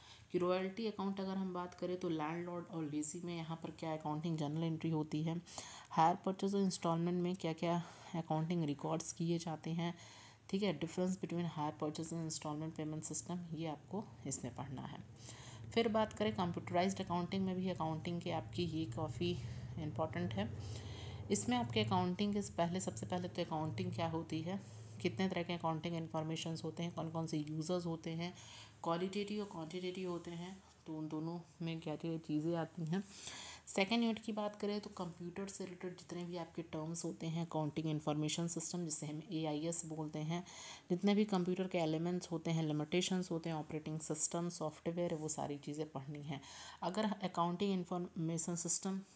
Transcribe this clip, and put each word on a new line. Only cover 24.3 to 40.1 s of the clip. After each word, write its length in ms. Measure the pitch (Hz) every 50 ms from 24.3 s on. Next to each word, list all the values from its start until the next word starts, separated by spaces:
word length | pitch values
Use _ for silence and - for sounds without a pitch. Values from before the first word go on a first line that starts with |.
| 156 156 160
है, 180 | 175 190 196 - - - - - - - - -
कितने 260 | 180 - - 190 190
तरह 140 | 185 180 170
के 100 | - 175
अकाउंटिंग 420 | 170 - 160 160 156 - 170 170
informations 680 | 165 165 160 - 160 156 156 165 156 - 170 165 156 -
होते 180 | 160 156 - 170
हैं, 100 | 170 170
कौन 180 | 165 160 160
कौन 160 | 160 165 165
से 120 | 156 - 156
users 480 | 147 151 156 156 156 156 180 180 170
होते 240 | 170 165 160 - 170
हैं, 220 | 165 165 170 175 185 - - - - - - - - - -
Qualitative 580 | 165 165 170 185 190 190 208 202 202 208 214 202
और 60 | 202
quantitative 600 | - 165 160 160 175 180 180 180 180 190 185 180
होते 200 | 175 170 170 170
हैं, 260 | 170 170 175 180 190 190 - - - - -
तो 100 | - 160
उन 120 | 156 156 156
दोनों 300 | 156 156 156 165 170 175 165 - - - 170
में 180 | 165 165 160
क्या 140 | 160 156 151
क्या 200 | 147 - 165 165 160
चीज़ें 360 | 160 - 151 151 151 165 170
आती 280 | 165 160 156 - - 165
हैं। 180 | 151 165 196 202 - - - - - - - - - - - -
Second 360 | - - - 190 190 226 233 233
unit 160 | 226 220 214
की 140 | - - 214
बात 240 | 214 208 208 208
करें 240 | - 208 202 208 208
तो 100 | 202 208
computer 560 | 202 - 185 170 165 - 175 175 170 202 196 196
से 160 | - - 190
related 320 | 180 175 175 190 180 175 -
जितने 260 | - - 170 175 175
भी 120 | 170 175
आपके 260 | 180 165 170 - - 165
terms 420 | - - 160 156 160 170 160 -
होते 220 | 165 - - -
हैं, 200 | 165 160 165 165
accounting 400 | 160 - 160 156 147 - 160 160
information 600 | 160 151 151 156 160 147 151 151 151 - - 170 170
system 360 | - 165 156 - - 175 175
जिसे 220 | 160 147 - -
हम 160 | 147 151 156 151 - 180
एआईएस 520 | 160 160 156 151 147 156 165 165 - -
बोलते 320 | 156 156 156 156 151